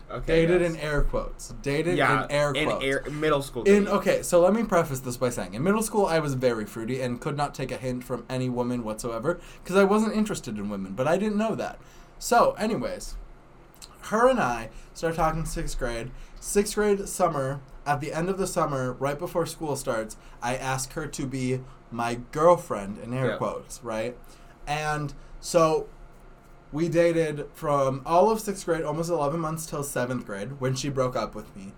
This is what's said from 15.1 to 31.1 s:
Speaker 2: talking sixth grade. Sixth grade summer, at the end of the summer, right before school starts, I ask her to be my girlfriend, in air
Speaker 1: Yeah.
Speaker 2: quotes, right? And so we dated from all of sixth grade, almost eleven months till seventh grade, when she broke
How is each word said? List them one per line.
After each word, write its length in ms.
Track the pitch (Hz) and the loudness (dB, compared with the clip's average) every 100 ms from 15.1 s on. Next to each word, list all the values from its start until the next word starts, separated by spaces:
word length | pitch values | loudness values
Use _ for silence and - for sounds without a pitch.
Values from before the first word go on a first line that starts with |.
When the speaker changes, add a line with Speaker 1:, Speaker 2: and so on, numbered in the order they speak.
| 165 | 0
Speaker 2:
talking 280 | 160 160 160 | 0 0 -4
sixth 320 | 165 143 - | -4 -4 -2
grade. 320 | 123 113 127 - - - | -4 -4 -8 -12 -16 -14
Sixth 340 | - 202 202 | 0 0 2
grade 340 | 214 208 196 196 | 2 2 2 -2
summer, 520 | - 175 147 135 143 - - 143 | 0 0 0 -4 -4 -10 -10 -2
at 160 | 139 | -2
the 100 | 151 | -2
end 160 | 156 175 | -4 -2
of 120 | 190 | -2
the 80 | 185 | -2
summer, 460 | 180 156 135 127 | 0 0 0 -2
right 260 | 123 139 143 | -2 -2 -2
before 260 | 175 175 160 | -2 -2 -2
school 300 | - 156 131 | -4 -4 -4
starts, 420 | 135 113 107 - - - | -2 -4 -4 -10 -18 -8
I 140 | 120 131 | -4 -4
ask 380 | 131 131 - | -4 -4 -4
her 120 | 165 147 | -8 -8
to 220 | - 135 | -6 -6
be 340 | 131 127 131 131 - - | -4 -2 -4 -6 -18 -12
my 240 | 117 117 120 120 | -4 -4 -4 -6
girlfriend, 680 | 151 165 170 - 107 98 107 | 4 6 6 2 -6 -6 -10
in 160 | 117 | -6
air 180 | 127 127 | -2 -2
Speaker 1:
Yeah. 60 | - | 0
Speaker 2:
quotes, 460 | 107 82 - - | -4 -4 -10 -12
right? 340 | 117 110 120 - - - - - 139 | -8 -4 -6 -8 -18 -20 -20 -14 -6
And 480 | 151 151 147 143 - - - | -4 -2 -4 -4 -10 -16 -14
so 460 | - 170 160 156 - - - - - - - - - | 2 4 6 4 -2 -14 -20 -20 -20 -20 -20 -20 -8
we 160 | 143 170 | -2 2
dated 600 | 160 170 165 156 147 - - | 4 4 4 0 -2 -10 -6
from 480 | 156 143 135 135 139 | 0 2 2 0 2
all 240 | 170 208 | 6 6
of 100 | 220 | 4
sixth 240 | 214 196 | -2 -6
grade, 200 | - 160 | -2 -2
almost 260 | 151 156 170 | 0 -2 0
eleven 300 | 165 143 170 | 0 0 0
months 260 | 156 160 - | -4 -4 -6
till 160 | 151 | -6
seventh 460 | - 127 123 123 113 | -4 -2 -2 -4 -6
grade, 320 | 98 110 139 | -8 -8 -4
when 140 | 131 131 | -2 -2
she 120 | 143 | -2
broke 260 | 131 127 | 0 0